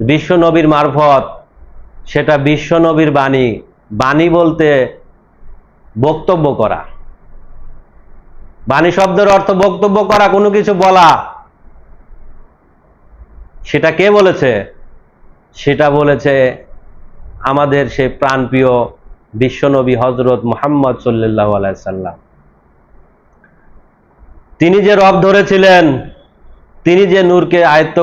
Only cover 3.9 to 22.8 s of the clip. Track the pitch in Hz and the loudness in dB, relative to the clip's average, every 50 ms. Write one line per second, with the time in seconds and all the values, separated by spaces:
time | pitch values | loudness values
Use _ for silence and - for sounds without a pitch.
3.9 | 107 104 127 131 143 151 170 175 165 175 170 160 156 165 160 151 147 135 123 113 | -6 -4 -2 0 0 2 2 2 2 2 2 0 0 0 0 2 2 2 0 -2
4.9 | - - - - _ _ _ _ _ _ - - - - _ _ _ _ _ - | -6 -16 -20 -20 _ _ _ _ _ _ -20 -20 -20 -20 _ _ _ _ _ -16
5.9 | - 110 123 151 156 156 - - 185 170 151 143 120 - 110 101 90 80 - - | -6 -2 -2 -2 -2 -2 -2 -2 -2 0 0 -2 0 0 -2 -2 -2 -4 -8 -14
6.9 | - - - - - _ _ - - - - - - - - - - - - _ | -18 -18 -18 -20 -20 _ _ -20 -20 -20 -20 -20 -20 -18 -16 -16 -18 -18 -20 _
7.9 | _ - - - - - - - - - - - - _ - - 131 147 160 180 | _ -20 -20 -20 -20 -20 -20 -20 -20 -20 -20 -20 -20 _ -6 -2 0 0 2 0
8.9 | 175 190 190 185 - 196 208 202 196 190 196 - 196 180 190 202 180 175 202 208 | 2 2 0 0 2 2 2 4 2 2 2 0 0 0 0 0 0 0 -2 0
9.9 | 196 214 202 190 214 208 208 190 180 202 208 208 202 214 196 208 202 180 190 190 | 0 0 0 0 2 2 2 2 2 2 0 2 0 0 0 0 0 0 2 2
10.9 | 190 185 170 156 131 113 - - - - - _ _ _ _ - - - - - | 4 6 6 6 4 2 -2 -10 -16 -20 -20 _ _ _ _ -20 -20 -20 -20 -20
11.9 | - - - _ - - - - - - - _ _ _ _ _ _ _ _ _ | -20 -20 -20 _ -20 -20 -20 -20 -20 -20 -20 _ _ _ _ _ _ _ _ _
12.9 | _ _ _ - - - - _ - - - - _ - - - - 147 151 160 | _ _ _ -20 -20 -20 -20 _ -20 -20 -20 -20 _ -18 -16 -6 -6 -2 -2 -2
13.9 | 160 170 185 208 208 208 190 185 - - 147 131 113 101 95 - - - - - | -2 0 0 2 2 4 2 2 2 0 -2 -2 -2 -2 -6 -8 -16 -20 -20 -20
14.9 | - - _ _ _ _ - - - _ _ _ _ - - 143 143 139 151 147 | -20 -20 _ _ _ _ -20 -20 -20 _ _ _ _ -8 -4 -4 -2 0 0 0
15.9 | 139 147 147 143 143 139 - 147 139 135 131 127 120 - - - - - - - | 2 0 0 0 0 0 0 -2 0 2 0 0 -2 -6 -16 -20 -20 -20 -20 -20
16.9 | - - - - - - - - - - - 131 139 143 147 139 135 143 139 117 | -20 -20 -20 -20 -20 -20 -20 -20 -18 -8 -6 -4 -2 0 0 0 0 -2 -2 -4
17.9 | - - 131 123 - - 143 135 135 135 127 113 123 131 131 127 123 123 117 - | -4 -4 -4 -4 -4 -4 -4 -2 -2 -2 -4 -2 0 0 2 2 2 0 -2 -4
18.9 | - _ _ - - _ _ _ - 110 127 127 123 - - 143 139 135 127 127 | -8 _ _ -20 -20 _ _ _ -6 -4 -4 -4 -4 -2 -2 0 0 0 0 0
19.9 | 127 117 123 127 127 123 123 127 123 107 110 120 113 - - 147 147 143 135 127 | 0 0 -2 -2 -2 -2 0 0 0 0 -2 -4 -6 -4 -4 -2 -2 0 0 -2
20.9 | 123 - - 127 117 113 113 110 110 107 104 104 104 98 98 98 95 - - 98 | -2 -4 -4 -4 -2 -2 -2 -2 0 0 0 0 0 -2 -2 -4 -6 -8 -10 -12
21.9 | 95 95 92 87 85 - _ _ _ _ _ _ _ _ _ _ _ _ | -10 -10 -10 -12 -14 -16 _ _ _ _ _ _ _ _ _ _ _ _